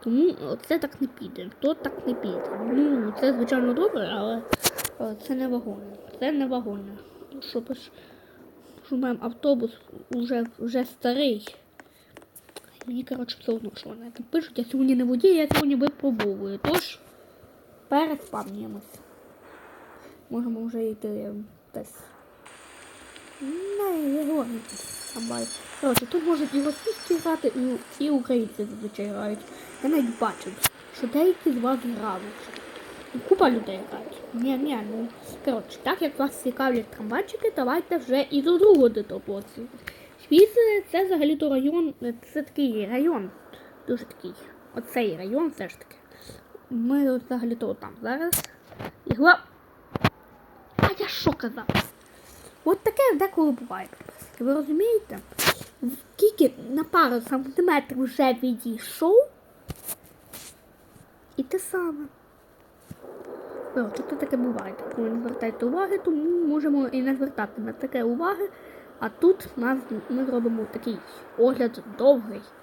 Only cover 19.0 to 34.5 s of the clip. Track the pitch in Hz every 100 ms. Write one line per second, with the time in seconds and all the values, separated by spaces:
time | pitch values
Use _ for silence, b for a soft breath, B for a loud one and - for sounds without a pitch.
19 | - - - - B B B B B B
20 | B B - 233 240 226 226 233 226 214
21 | 214 208 202 208 208 - _ - - -
22 | - - - - - - - - - -
23 | - - - - 269 320 392 403 392 339
24 | 294 285 294 311 240 226 - 202 - -
25 | - - 233 233 233 - - - 277 240
26 | 240 349 320 320 294 277 285 294 - 403
27 | - 339 330 320 269 254 254 240 - -
28 | 285 285 240 247 214 - 208 208 214 208
29 | 202 202 208 214 - B B - 269 311
30 | 247 226 220 185 - 190 - - - -
31 | 240 277 349 349 - 247 240 262 240 226
32 | 214 185 208 220 - - - - - -
33 | - 254 - 381 320 233 208 190 202 214
34 | - - - 233 254